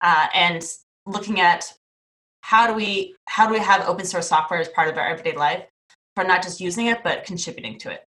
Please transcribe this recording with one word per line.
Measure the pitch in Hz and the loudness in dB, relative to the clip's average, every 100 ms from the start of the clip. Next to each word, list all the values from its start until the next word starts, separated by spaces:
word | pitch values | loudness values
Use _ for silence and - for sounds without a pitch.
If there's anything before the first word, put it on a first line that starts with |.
uh, | 175 156 151 175 | 2 4 2 2
and | 175 165 - - _ _ - | 0 -2 -8 -14 _ _ -10
looking | 208 208 190 | -8 -4 2
at | 175 - - - _ _ _ _ _ _ | 4 2 -2 -16 _ _ _ _ _ _
how | - 220 233 | 2 4 4
do | |
we, | 220 208 196 190 - - | 2 -2 -2 -4 -10 -2
how | - 214 | 2 4
do | |
we | 220 | 2
have | 196 190 - | 4 2 2
open | 185 185 | -2 -4
source | 180 170 | -4 0
software | 165 - 170 | 0 2 -2
as | 165 | -2
part | - 160 | 0 0
of | 160 | 0
our | 151 | -4
everyday | 160 165 147 | -4 -6 -2
life | 147 175 - _ _ _ _ - | -2 -2 -8 _ _ _ _ -4
for | 185 | 2
not | 180 | 2
just | 180 175 | 0 -6
using | 180 180 233 | -6 -2 0
it, | 233 | 0
but | 170 147 | -2 -4
contributing | - 175 - - 113 110 | -6 -10 -10 -10 -14 -14
to | 107 | -14
it. | 82 - | -14 -16